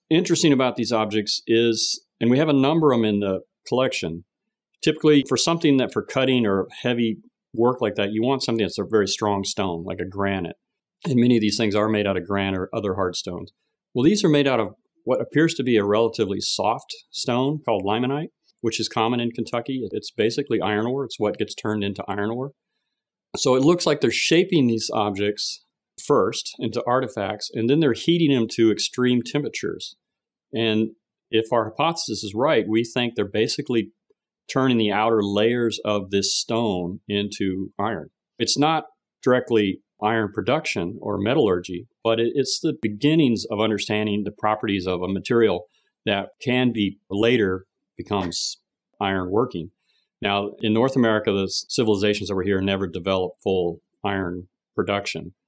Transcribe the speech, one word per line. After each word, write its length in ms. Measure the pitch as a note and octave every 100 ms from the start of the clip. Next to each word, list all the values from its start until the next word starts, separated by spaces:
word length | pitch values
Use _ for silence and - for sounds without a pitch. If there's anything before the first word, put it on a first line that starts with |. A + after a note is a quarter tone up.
| -
interesting 420 | D#3+ - E3 D#3+
about 240 | C3 B2+ B2
these 160 | A2
objects 520 | A2+ G#2+ G#2+ G#2 - -
is, 560 | A2+ A#2 A2+ - - _ -
and 100 | A#2
we 80 | C3
have 100 | D#3
a 40 |
number 380 | C#3+ C3+ E3 D#3
of 80 | A#2+
'em 60 | A2
in 140 | G2+
the 220 | G2+ F#2+ - _ -
collection, 580 | B2 C3 - F2 E2 - _ _ _ _ _
typically 420 | - D3+ D#3 D3 C3
for 100 | B2+
something 400 | - E3 D#3+ C#3
that 160 | A2+
for 80 | -
cutting 440 | - C3 C3 B2+ A2
or 220 | F#2+ F#2 -
heavy 380 | - A#2+ A2+ G#2 - _ _
work 280 | A2 A#2+ -
like 140 | G#2+ A2
that, 160 | G2+
you 120 | G#2+
want 180 | A#2+ C3+
something 220 | - A2+
that's 160 | F#2+ -
a 40 |
very 240 | F#2 A2 G2
strong 360 | - G#2+ G2
stone, 400 | F#2+ - F#2+ E2+
like 160 | F2+ F#2+
a 60 | G2+
granite. 520 | G2 G2 G2 E2+ - _ _ _ _ -
And 140 | B2+
many 180 | A#2+ A#2+
of 40 |
these 160 | G#2 G2+
things 180 | A2 G#2
are 140 | G#2+
made 180 | G#2+ G2+
out 100 | F#2
of 80 | F2
granite 340 | G2 G2 F#2+
or 100 | F#2
other 220 | A2+ G2+ F#2+
hard 200 | F#2 F2
stones. 360 | - F2+ F2+ _ _ _ _
Well, 100 | B2
these 200 | C#3+ G#3
are 60 | F#3+
made 180 | D3 C#3
out 120 | A#2+
of 160 | G#2 - _ _
what 180 | - B2+
appears 320 | A2+ C#3+ D#3+ -
to 80 |
be 140 | B2 A2+
a 80 | G2+
relatively 540 | G#2 A#2 A2+ G2+ G2
soft 560 | - - G2 B2+ - - -
stone 480 | - - B2 C3+ D3+
called 200 | B2 G#2
limonite, 460 | F#2+ A2 B2+ C#3+ D#3+ _ _ _
which 180 | A#2 -
is 100 | A2
common 300 | A#2+ A2+ A#2+
in 120 | A#2
Kentucky. 560 | A#2 G#2+ A#2+ A#2 C3 G#2
It's 200 | G#2 -
basically 480 | - A2 A#2 C#3+ A2+
iron 260 | F#2 G#2 A2+
ore. 180 | C3+ C3+
It's 140 | -
what 180 | G#2+ G2+
gets 180 | G#2+ -
turned 280 | A2 G#2+
into 200 | G2+ G2 -
iron 240 | G2 G#2
ore. 220 | A#2+ C#3 - _ _ _ _ _ _ _ -
So 200 | C3+ B2+
it 80 |
looks 220 | C#3+ F3 E3+
like 160 | D3
they're 100 | B2
shaping 560 | - - D#3+ F#3 E3 B2
these 220 | A2+ A2
objects 720 | G#2+ G#2 G2 G2+ G#2 - - _ _ _ -
first 500 | - C3+ G2 - - -
into 240 | A2+ A#2+ A#2+
artifacts, 640 | B2 B2+ - G2+ G#2 -
and 140 | A#2+ A#2
then 100 | D3+
they're 140 | D3+
heating 380 | A2+ - E3+ D#3
them 160 | C3 A2+
to 220 | - A2+
extreme 520 | G#2 - - B2 B2
temperatures. 720 | A#2 D3 C#3+ - - - - - _ _ _ _ _
And 380 | A2 A2+ A2 A2 - _ _ _
if 200 | A2 A2+
our 140 | A#2+ G#2+
hypothesis 580 | - D#3 E3 - G#2
is 120 | G#2+ G#2
right, 320 | C#3+ C3 G#2
we 160 | A2
think 320 | A#2 B2+ A#2+ A2
they're 100 | G2+
basically 680 | G#2+ C3 - - A#2+ G#2+ _ _ _ _ _ -
turning 300 | C#3 C3 A#2
the 140 | G#2+
outer 300 | G2+ A2 A2
layers 560 | G2+ G2+ A2+ B2 A#2 G#2+
of 260 | G#2+ G#2 F#2+
this 240 | G2 G2
stone 680 | - - A#2 A#2 F2+ F2 F#2+ -
into 680 | G2+ G#2 - G2 F#2 F#2+ -
iron. 320 | G2+ F#2+ - _ _ -
It's 180 | A2+ B2+
not 280 | D3 D#3+ - _ _ _
directly 600 | C3 B2 A#2+ A#2 G2+ F#2 _ -
iron 300 | G#2+ A2+ G#2+
production 680 | G#2 F#2+ D3+ D#3+ - F2 G#2
or 160 | G#2+ G2
metallurgy, 720 | G2+ D3 A2 F2+ F2 F2+ - _
but 160 | A2+ A2+
it, 120 | A#2 C#3+
it's 240 | B2+ -
the 180 | E3 D#3
beginnings 640 | A2 G#2 C#3+ D#3+ C3+ G#2+ -
of 140 | G#2
understanding 640 | A2 G#2 - G#2+ G#2+ G2+
the 80 | G2+
properties 560 | - G#2+ G#2+ A2+ G2 F2+
of 140 | F2+
a 60 | F2+
material 560 | G2 - A#2 A2 F2 - _ _ _ -
that 240 | G2 G2 -
can 300 | B2 B2+ B2+
be 280 | A2+ G2+ - -
later 560 | G2+ A#2 B2 G2 F#2 - _ _ -
becomes 640 | F2+ G2+ F2+ - - - _ _ _ -
iron 300 | G2+ F#2+ F2+
working. 400 | G2+ B2+ F2+ D#2+ _ _ _ _ -
Now, 300 | G2+ G2+ G2+ -
in 120 | A2+
North 220 | A2 C3 C3+
America, 360 | A#2 G#2+ G#2+
the 100 | G2
s-, 220 | F#2+ - -
civilizations 640 | - A2 G2+ G#2 G#2 F#2+
over 120 | F#2+
here 180 | F#2 F#2+
never 260 | G2 G2 F#2+
developed 540 | F2+ F2+ F#2+ F2+ -
full 380 | G2+ F#2+ F2 E2 _ _
iron 440 | G#2 G2 F#2 F2+ F#2 _ _ -
production. 580 | G2 G2+ - - - -